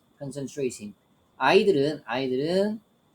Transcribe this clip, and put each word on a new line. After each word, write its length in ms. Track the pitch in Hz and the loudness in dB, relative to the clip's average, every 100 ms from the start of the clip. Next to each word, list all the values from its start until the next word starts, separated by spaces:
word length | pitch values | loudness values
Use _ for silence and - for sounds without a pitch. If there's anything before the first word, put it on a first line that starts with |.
| _ - | _ -16
concentrating. 760 | 139 139 127 143 127 - 104 - _ _ _ - | -12 -10 -10 -6 -6 -6 -14 -18 _ _ _ 0
아이들은, 640 | 135 190 202 143 143 143 - | 4 6 4 2 0 -2 -6
아이들은 760 | 123 131 127 151 185 208 220 _ _ _ | -4 -2 -2 0 0 0 -4 _ _ _